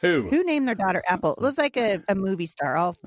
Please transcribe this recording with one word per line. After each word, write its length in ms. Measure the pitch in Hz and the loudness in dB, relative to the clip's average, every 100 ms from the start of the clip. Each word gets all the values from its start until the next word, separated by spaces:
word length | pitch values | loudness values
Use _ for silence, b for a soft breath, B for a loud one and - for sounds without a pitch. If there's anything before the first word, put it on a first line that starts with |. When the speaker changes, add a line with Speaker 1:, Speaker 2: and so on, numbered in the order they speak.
Speaker 1:
Who? 260 | 180 156 98 | 0 2 2
Speaker 2:
Who 160 | 285 | 0
named 240 | 370 302 262 | 2 0 0
their 80 | 214 | 0
daughter 280 | 190 180 180 | 0 0 0
Apple? 260 | 180 170 - | 0 0 0
It 60 | |
was, 160 | 262 277 | -2 0
like, 200 | 285 254 | 0 0
a, 240 | 220 185 - | 0 0 0
a 80 | 196 | -2
movie 320 | 190 185 165 | 0 -2 -4
star. 280 | - 143 147 | -4 -2 0
I'll, 220 | 175 170 | 0 -4